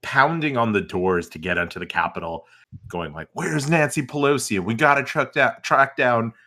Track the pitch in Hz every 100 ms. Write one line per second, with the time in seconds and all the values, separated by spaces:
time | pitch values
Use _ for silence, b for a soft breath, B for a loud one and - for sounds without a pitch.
0 | - 135 139 165 156 131 117 101 90 92
1 | 90 90 82 - 85 87 87 92 87 85
2 | 85 - 82 80 b b b - - 87
3 | 82 76 78 - 170 151 139 165 147 -
4 | 135 147 143 143 120 101 90 113 151 139
5 | 131 160 135 147 127 - - 143 135 -
6 | 185 117 117 b